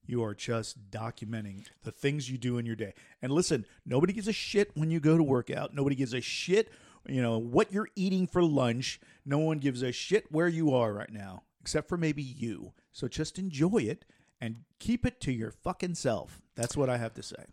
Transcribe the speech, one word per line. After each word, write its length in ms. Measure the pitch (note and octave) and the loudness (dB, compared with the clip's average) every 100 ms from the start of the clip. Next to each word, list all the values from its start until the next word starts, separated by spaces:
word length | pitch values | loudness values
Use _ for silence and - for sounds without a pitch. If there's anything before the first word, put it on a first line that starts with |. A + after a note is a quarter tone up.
| - | -2
You 180 | A#2+ | -2
are 100 | A2 | -2
just 580 | G#2 - A#2 G#2+ - G2+ | -4 -4 -4 -4 -12 -12
documenting 720 | G#2+ A2+ - G#2+ A2+ G#2 G2 - _ | -8 -8 -8 -8 -8 -8 -12 -18 _
the 80 | - | -12
things 380 | - C#3+ D3 B2 | -2 0 0 -4
you 80 | C3 | -4
do 200 | B2 A#2+ | -2 -2
in 80 | A#2 | -2
your 120 | A2 | -4
day. 160 | G#2 - - _ | -6 -10 -20 _
And 120 | B2+ | 0
listen, 320 | D3 F3 C#3+ G#2 - - | 2 2 0 -2 -14 -2
nobody 280 | B2 F3+ | 2 2
gives 160 | G#3 G3+ | 2 -2
a 40 | |
shit 380 | G#3 - G3 G3 - | -2 0 2 2 0
when 140 | D#3 | 0
you 100 | E3 | 4
go 160 | D3 E3 | 6 6
to 60 | |
work 260 | D3+ B2 A#2+ | 6 2 0
out. 240 | - - | -4 -4
Nobody 220 | C#3+ C#3 C3 | 0 0 2
gives 160 | C3 | -2
a 80 | B2 | -2
shit, 480 | A#2+ - - G3 A3 - - - - | -4 -6 2 2 2 -6 -20 -20 -4
you 140 | C3 | 0
know, 160 | A#2+ A2+ | 2 2
what 360 | A#2 C3 A3 | 2 4 4
you're 160 | G3 G#3+ - | 0 -4 -2
eating 320 | F#3+ F#3 F3+ | 0 2 2
for 140 | F3+ | 4
lunch. 560 | F3 C#3+ B2 A#2 C3 - - - - | 4 4 2 0 -4 -8 -16 -18 -2
No 120 | C#3+ | 0
one 180 | D#3+ D#3 | 2 2
gives 240 | C#3 B2 | 0 0
a 100 | B2+ | -4
shit 400 | A#2+ - D#3 - | -4 0 0 0
where 160 | D#3 F3 | 0 2
you 240 | E3 D#3 C3 | 2 4 4
are 180 | A2+ | 2
right 180 | G2+ - | 0 -8
now, 300 | G#2+ G2 F#2+ _ _ | -12 -12 -16 _ _
except 300 | - D#3 - | -4 -4 -2
for 80 | F3+ | 0
maybe 240 | D#3+ C#3+ | 0 0
you. 520 | C3+ B2 A#2 F2 F2+ - _ | -6 -6 -6 -6 -10 -18 _
So 140 | - B2+ | -8 -8
just 320 | - D#3 - | -4 -6 -4
enjoy 380 | F#3+ C#3 E3 G#3+ | -6 2 4 4
it 260 | A2 D3+ _ _ _ _ | 0 -4 _ _ _ _
and 180 | A#2 A#2 - _ | -8 -8 -14 _
keep 260 | - A#3 | -2 0
it 160 | B3 - | 0 -2
to 100 | - | -4
your 180 | B2 A2 | -4 -6
fucking 460 | - - F3+ F3+ E3+ | -6 -8 -4 -4 -2
self. 480 | C3+ G#2+ C2+ - _ - | -2 -2 -6 -16 _ -4
That's 220 | B2 C#3+ | -2 0
what 140 | C3 | 0
I 60 | B2 | 0
have 180 | A2+ - | -2 -8
to 80 | |
say. 200 | - - - | -14 -16 -20